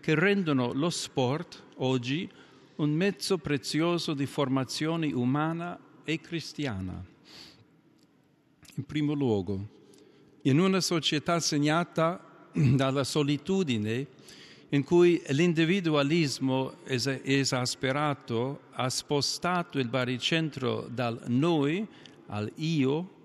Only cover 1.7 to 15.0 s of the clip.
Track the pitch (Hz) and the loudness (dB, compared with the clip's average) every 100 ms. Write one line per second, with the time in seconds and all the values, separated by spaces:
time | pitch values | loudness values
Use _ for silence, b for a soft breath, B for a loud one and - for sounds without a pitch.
1.7 | - 131 131 120 147 202 B B B B | -4 0 0 -2 -6 -6 B B B B
2.7 | - 151 151 196 190 - 190 151 143 - | -2 0 2 0 -2 -2 -2 -2 -4 -2
3.7 | 151 170 170 165 143 139 - 135 131 127 | 0 0 0 -2 -4 -4 -2 0 0 -2
4.7 | - 156 165 156 123 123 143 156 165 175 | -4 -2 -2 -2 0 0 0 -2 -4 -8
5.7 | 180 - - - 160 - 170 - - 143 | -12 -18 -16 -6 -6 -4 -8 -8 -6 -6
6.7 | 98 92 90 92 - B B B B _ | -4 -6 -8 -14 -20 B B B B _
7.7 | _ _ _ _ _ _ _ _ _ - | _ _ _ _ _ _ _ _ _ -16
8.7 | - - 151 147 147 135 104 92 98 104 | -14 -8 -4 -2 0 2 2 0 -6 -8
9.7 | - - B B B B - 139 139 190 | -14 -20 B B B B -2 2 4 4
10.7 | 190 - 175 - 156 - 170 - 151 147 | 2 0 0 0 -2 0 0 0 0 2
11.7 | 160 170 - 160 185 - - - 175 139 | 2 0 0 0 -2 -12 -20 -8 2 4
12.7 | 131 135 139 131 156 143 147 - 190 170 | 6 4 0 0 0 0 0 0 0 0
13.7 | 113 104 117 143 - B B B B B | 0 -2 -4 -6 -14 B B B B B
14.7 | 143 131 175 | -2 4 6